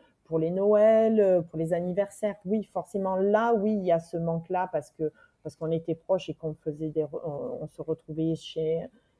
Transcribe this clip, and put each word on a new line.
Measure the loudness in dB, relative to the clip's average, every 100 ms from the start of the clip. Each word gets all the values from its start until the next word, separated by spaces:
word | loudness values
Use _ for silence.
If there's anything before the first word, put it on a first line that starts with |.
| _ _
pour | -6 -2
les | 0
Noëls, | 2 4 6 6 6 4 4
euh, | 4 4
pour | 0 -4
les | -2
anniversaires. | -2 -2 -2 -4 -4 -6 -4
Oui, | -4 -4
forcément, | -4 -8 -6 -4 -2 0
là, | 2 2 4
oui, | 2 2
il | 0
y | 2
a | 0
ce | 0 -4
manque-là, | -2 -4 -4 -4 -2
parce | -6 -8
que, | -6 -6 -6 _ _
parce | -14
qu'on | -8 -4
était | -2 -2
proches | -6 -2 -2 -2
et |
qu'on | -8 -10
faisait | -8 -8 -6 -4
des | -2
re-, | -4 -6
on, | -8 -8 -8 -10
on | -12
se | -10
retrouvait | -8 -8 -8 -4 -2
chez, | -4 -6 -4 -2 -2 -6 _ _ _